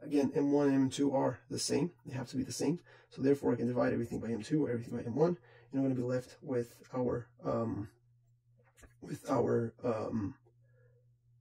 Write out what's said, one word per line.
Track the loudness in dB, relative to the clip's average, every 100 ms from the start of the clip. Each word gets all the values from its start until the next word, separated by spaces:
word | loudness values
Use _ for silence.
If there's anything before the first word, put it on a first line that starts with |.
again, | 0 2 2 2
M | 2
one | 4 4
and | 4
M | 2
two | 2 0
are | 2 0 -2 -8
the | -6
same. | 0 0 0 -4 -10
They |
have | -8 -6
to | -6
be |
the | -6
same. | -2 -2 -2 -6 -20 _
So | 0
therefore, | 2 4 2
I | 0
can | 0
divide | 2 2
everything | 0 -2 -6
by | -4
M | -6
two | -2 0
or | 0
everything | -2 -4 -6
by |
M | -4 2
one, | 2 2 -8 -20 -6
and | -2
I'm |
gonna | 0 0
be |
left | -2 -2 -4 -14
with | -4 -4 -4 -10 -8
our, | -4 -2 -2 -6 _
um, | -4 -2 -2 -4 -8 -14 _ _ _ _ _ _ _ -20 -20 _
with | -10 -8 0
our, | 0 2 2 0 -2
um, | -2 -2 -2 -2 -4 -6 _ _ _ _ _ _ _ _ _ _